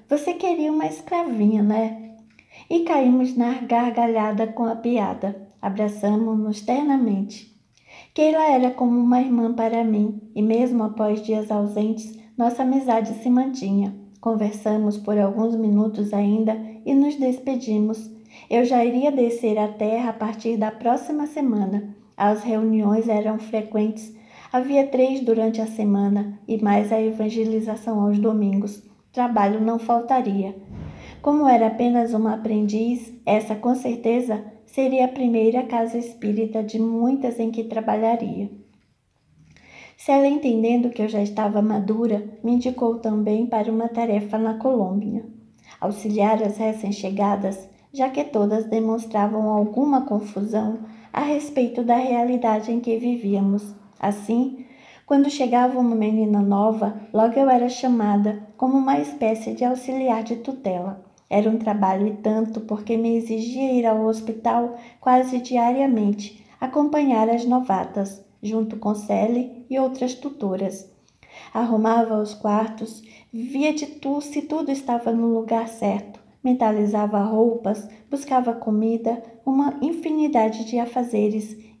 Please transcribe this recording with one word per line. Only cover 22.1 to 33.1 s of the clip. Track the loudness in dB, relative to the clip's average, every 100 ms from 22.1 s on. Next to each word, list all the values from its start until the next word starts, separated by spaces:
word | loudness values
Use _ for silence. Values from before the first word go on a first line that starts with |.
| 0
As | 0 2
reuniões | 0 0 2 2 4 2 2
eram | 0 0 -4
frequentes. | -4 -6 -2 -2 -2 -4 -14 -20 -20 -20 -4
Havia | -2 2 2 2
três | 4 2 2
durante | 0 2 2 0
a | -4
semana | -2 2 2 2 0 -2 -8 -6
e | 0
mais | 2 2 2
a | 0
evangelização | 0 -2 -4 -2 0 -2 -4 -6 -4 0
aos | 2 2
domingos. | 2 2 0 0 -2 -10 -20 _ _
Trabalho | -4 0 2 2 2
não | 0 -2
faltaria. | 0 0 2 0 0 -2 -4 -8 -16 -14 -14 -16 -20 -6
Como | 0 4 6
era | 6 4
apenas | 2 2 2 2
uma | 0 0
aprendiz, | -2 -2 0 0 0 -2 -2 -6